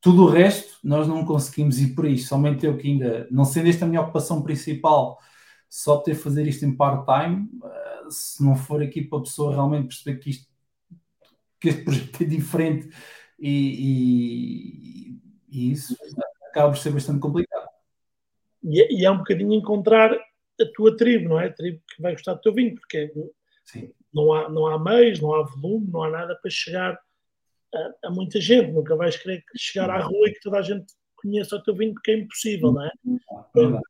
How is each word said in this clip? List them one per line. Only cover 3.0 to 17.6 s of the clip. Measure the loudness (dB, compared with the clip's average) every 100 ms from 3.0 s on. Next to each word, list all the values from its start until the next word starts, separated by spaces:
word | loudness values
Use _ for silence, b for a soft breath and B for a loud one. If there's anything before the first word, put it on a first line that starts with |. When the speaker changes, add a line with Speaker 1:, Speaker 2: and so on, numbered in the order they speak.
| 0 -4 -2
Speaker 1:
não | 2 2
sendo | 4 2
esta | 2 2
a |
minha | 0
ocupação | -2 -4 -4 -4
principal, | -4 -6 -6 -2 4 4 2 -6 b b b b b
só | -10 0 2
ter | 2
fazer | -4 -2 -2 0
isto | -2 -2
em | 2
part-time, | 0 0 0 0 0 -2 -4 -10
eh, | -16 -14 -14 -16 -14
se | -12 -12 0
não | 2
for | 2 0 -4
aqui | -4 -6
para | -6 -6
a |
pessoa | -8 -6 -4
realmente | 0 0 0 -4
perceber | -10 -10 -10
que | -8
isto, | -12 _ _ _ _ _ -20 _ _ _ _ _ _
que | -2
este | -2
projeto | -2 -4 -4 -6
é | -2
diferente | -2 -2 -2 -2 -2 -6 B B B B _
e, | -4 0 -2 -2 -2 0 2 2 0 -6 -8 -8 -12 -18 -20 -20 -18 -20 _ _ _
e, | -4 -2
e |
isso | -4 -6 -12 -10 -10 -10 -12 -10
acaba | 2 2
por | 2
ser | -4
bastante | -4 -2 -4
complicado. | -2 -2 -4 -6